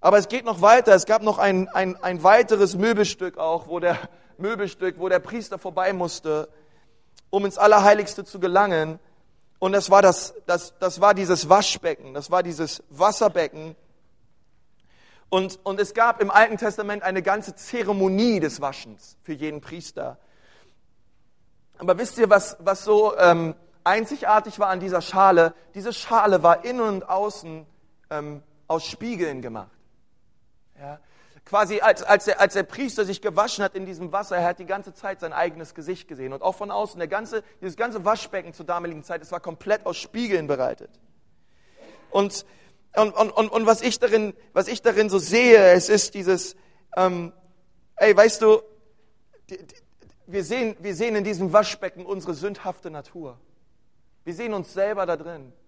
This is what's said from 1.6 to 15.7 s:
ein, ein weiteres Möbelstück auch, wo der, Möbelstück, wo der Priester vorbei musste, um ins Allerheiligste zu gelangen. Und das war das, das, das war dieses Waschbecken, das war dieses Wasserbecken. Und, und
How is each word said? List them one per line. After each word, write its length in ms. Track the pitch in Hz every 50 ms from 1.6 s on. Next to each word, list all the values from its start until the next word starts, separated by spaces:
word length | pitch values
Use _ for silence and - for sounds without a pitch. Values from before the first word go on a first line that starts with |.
| 190 185
ein, 320 | - 185 190 185 185 - -
ein 200 | 180 180 175 156
weiteres 540 | 185 208 233 247 - 220 202 202 185 196
Möbelstück 600 | 180 196 226 233 202 208 - - _ 185 180 -
auch, 300 | - 160 160 165 170 -
wo 140 | 151 165 175
der, 180 | 165 180 170 - - - _ - _ _ _
Möbelstück, 600 | _ 180 202 226 196 202 190 - _ 185 185 170 -
wo 100 | 170 185
der 100 | 180 180
Priester 400 | 185 - 214 240 214 - 202 185
vorbei 340 | - 190 170 180 185 190 196
musste, 560 | 185 180 170 - - _ 160 151 151 156 - _ _ _ _ _ _ _ _ _ _ _ _ _ - _ _
um 140 | - 196 202
ins 140 | 196 - -
Allerheiligste 680 | 202 208 214 208 196 208 208 208 208 202 - - 196
zu 140 | - - 196
gelangen. 640 | 175 185 175 190 202 202 180 160 156 156 160 - _ _ _ _ _ _ _ _ _ _ _ _
Und 140 | - 190 196
das 180 | 202 190 -
war 120 | 190 196 196
das, 320 | 190 175 - - - - - _
das, 320 | - 175 175 - - _ _
das 220 | - 185 175 175
war 140 | 185 202 208
dieses 340 | 190 196 165 180 165 - 151
Waschbecken, 640 | 180 202 202 - - - - 170 156 - - 135 131
das 160 | 143 143 -
war 140 | 175 185 180
dieses 380 | 175 170 147 160 147 - - - _
Wasserbecken. 840 | 147 139 175 208 208 - 233 208 160 180 160 147 - 156 156 160 160 _ _ _ _ _ _ _ _ _ _ _ _ _ _ _ _ _ _ _ _ _ _ _ _ _ _ _ _ _ _ _
Und, 280 | - 185 190 190 185 - _
und 160 | 196